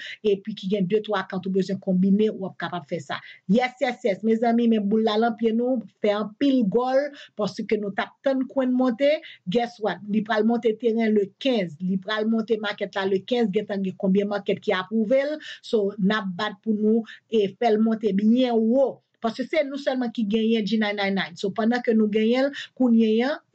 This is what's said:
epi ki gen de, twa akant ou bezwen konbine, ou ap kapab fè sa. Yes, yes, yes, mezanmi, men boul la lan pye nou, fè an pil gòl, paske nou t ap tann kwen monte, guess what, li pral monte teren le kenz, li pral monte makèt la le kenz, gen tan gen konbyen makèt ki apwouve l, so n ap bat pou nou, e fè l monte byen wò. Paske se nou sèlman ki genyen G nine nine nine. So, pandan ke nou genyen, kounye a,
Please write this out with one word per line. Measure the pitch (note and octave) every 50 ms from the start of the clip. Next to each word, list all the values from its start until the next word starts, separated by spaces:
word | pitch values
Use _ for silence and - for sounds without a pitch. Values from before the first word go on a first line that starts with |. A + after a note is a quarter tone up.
| - - - -
epi | - G#3+ G3 G3 - A3
ki | G#3 - - F#3 G3+
gen | G#3 F#3+ E3+
de, | G#3+ G#3+ G#3
twa | G#3+ G#3 F#3+
akant | F#3+ - G3 F#3 - G3
ou | F#3
bezwen | G3 F#3 F#3+ G3 F#3+
konbine, | - G3 F#3 F3+ F#3+ G3 G3 G3+ G#3+ G#3+ -
ou | F#3+ F#3+ F3
ap | - -
kapab | F3 E3+ F3 F3 - -
fè | F3+ D#3+ C#3+
sa. | - D#3+ - - - - - _ -
Yes, | F#3 A#3+ B3 B3 B3 -
yes, | C#4+ B3+ A#3 - -
yes, | A#3 F#3+ - - A3
mezanmi, | A3+ A3+ A#3+ A#3 A#3 A#3 A#3+ A#3 A3+
men | A3 G3+ G3
boul | A3 A3 A3 A3
la | G#3+
lan | G#3+ A#3 A#3 A3+ A3
pye | A3+ A3+ A3
nou, | A3+ A#3+ B3 C4 A3+ A3 - _ _ -
fè | G#3
an | G3+ G#3 G#3+ G#3 - - C#4+
pil | C#4+ C4 B3+ A3+ F#3+ F3
gòl, | A#3 B3 B3+ C4 C4+ D4 D4 C#4+ - - - _ -
paske | G#3+ F#3+ F#3+ - A3 G3+ A3 G#3
nou | G#3 G3+ G3
t | - G#3
ap | - - _ - C4+
tann | C4+ C4 C4 C4
kwen | - C4+ C4 B3+ B3+
monte, | B3 B3+ B3+ A3+ - C#4 C#4+ D4+ D#4+ D#4+ - - - _ F#3
guess | F3 A#3+ A#3+ A#3 - -
what, | G#3 G3+ F3 F3+ G3+ G#3
li | G3+ A3 G#3 -
pral | A3+ G#3+ G#3+ A3
monte | A#3 A#3 A#3 A#3 G#3+ - B3+
teren | A#3 A3 A3+ A3+ G#3+ G#3+
le | G#3 G3 G3 - -
kenz, | - C#4 B3 A3 F#3 E3 D3+ C#3+
li | F#3 F3+ G3
pral | F#3+ F#3+ G#3 G#3+ G#3+ G#3+ A3
monte | A3+ A3+ A3 A3 A3+ G#3+ G#3+ G3+
makèt | G#3 - G#3 G3 - G3+
la | F#3+ G3
le | G3+ F#3+ F#3+
kenz, | - B3 A#3+ A#3+ G3+ F3+
gen | G#3+ G#3 -
tan | G#3 G3 G3 F#3
gen | F#3
konbyen | - - F#3+ F#3+ G3+ G3 G3+ G#3
makèt | G3+ G3 - - -
ki | - - G3 F#3 F#3
apwouve | - G#3+ A3+ A3 G3+ C4 C4+ C#4
l, | D4 D4+ D4+ - - - - -
so | - - A3 G3+ G3 G3+ - F#3
n | F#3+ G#3+ G#3+
ap | G3 F#3+ F3
bat | F3 G#3+ G#3 G3 - - A3
pou | G#3+
nou, | G#3 G#3+ G#3+ A3 A#3 A3 - - - _ _
e | A3+ A3+ G3+ F#3+ -
fè | - A#3+ A#3 G#3+ G#3+
l |
monte | A3 A3+ A3 G#3+ A#3 G#3
byen | F#3+ G3 G#3+ G#3+ A#3 B3+ B3+ B3 A#3 A3+
wò. | A3+ A3 A#3 C4+ C4+ A#3 - - _ _ _ _
Paske | - A3+ A3 - C4 -
se | - D#4+ D4
nou | C4+ C#4+ C#4
sèlman | C#4+ D4 C4 B3+ B3 A#3 A3
ki | - A3 G3
genyen | G#3 A3+ A3 A3 A3+ A3+ G#3 F#3+
G | A3+ A3
nine | G#3+ G#3 G3+
nine | G#3 G3 G3 G3 F#3+
nine. | E3 D3+ F3 -
So, | - G3
pandan | F#3+ - G#3+ A3+ B3 B3
ke | A#3+ - A3+ A3
nou | G#3+ G#3+ G3+
genyen, | A3 A3 A3 A#3+ B3+ C4+ C#4+ C#4+ - - - _ -
kounye | C4 B3 A#3 A3+ A3+ A3 G#3+ A3+ A#3+
a, | C#4 D#4 E4 - _ -